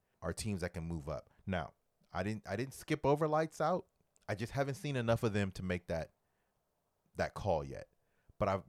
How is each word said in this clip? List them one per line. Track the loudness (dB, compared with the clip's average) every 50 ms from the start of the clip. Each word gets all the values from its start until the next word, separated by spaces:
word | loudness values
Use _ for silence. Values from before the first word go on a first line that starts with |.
| _ _ _ _ -6
are | -4 -4
teams | -2 -2 -2 -2 -2
that | -2 -4 -4
can | -4 -4
move | -4 -4 -4 -4 -4
up. | -6 -6 -8 _ _ _ _
Now, | -2 -2 -2 -2 -4 -8 _ _ _ _ _ _ _ -4
I | -2 -2
didn't, | -2 -2 -4 -4 -4
I | -4
didn't | -2 -2 -4 -8
skip | -10 -4 -2 -2 2 4
over | 4 4 4 4
Lights | 4 4 2 2 0 -2 0
Out. | 0 2 2 0 -2 _ _ _ _ _ _ _ _ -6
I | -4
just | -4 -4 -2 0
haven't | 0 0 0 -2
seen | -2 -4 -2 0
enough | 2 4 4 4 4 4
of | 2 4
them | 2 2 0 0
to | -2 -2
make | 0 0 0 0 -2
that, | -2 -2 -4 -6 _ _ _ _ _ _ _ _ _ _ _ _ _ _ _ _ _ _ _ _ _
that | -2 -2 -2 -2
call | -2 0 2 2 2 2
yet. | -2 -6 -10 -12 -14 _ _ _ _ _ _ _ -18 -2 0
But | 2 4
I, | 4 2 0